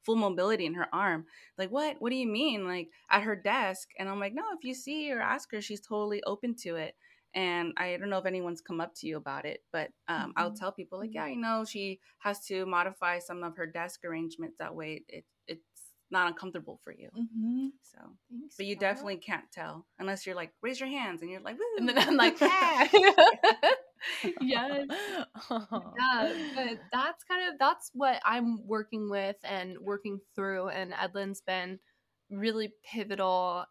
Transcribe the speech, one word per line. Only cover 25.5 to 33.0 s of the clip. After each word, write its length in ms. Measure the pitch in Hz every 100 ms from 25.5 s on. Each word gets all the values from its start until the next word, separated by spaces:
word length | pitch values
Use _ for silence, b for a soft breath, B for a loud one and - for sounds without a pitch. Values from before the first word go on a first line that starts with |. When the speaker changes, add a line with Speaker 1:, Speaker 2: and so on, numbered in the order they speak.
| 226 202 220 - -
Speaker 2:
Yeah, 360 | 254 247 320 330 302 262
but 240 | 247 226 -
that's 320 | 247 294 339 -
kind 260 | 359 359
of, 60 | 285
that's 320 | 269 359 -
what 280 | 254 269 247 -
I'm 400 | 240 233 226 202
working 420 | 214 214 220 208
with 280 | 202 196 202
and 340 | - 196 185 180
working 400 | 190 202 208 196 - -
through, 340 | 196 190 185
and 240 | 185 185
Edlin's 480 | - 190 196 196 196
been 380 | - 185 180 190 _ _ _ _ _
really 440 | 196 220 220 214 -
pivotal 840 | - 226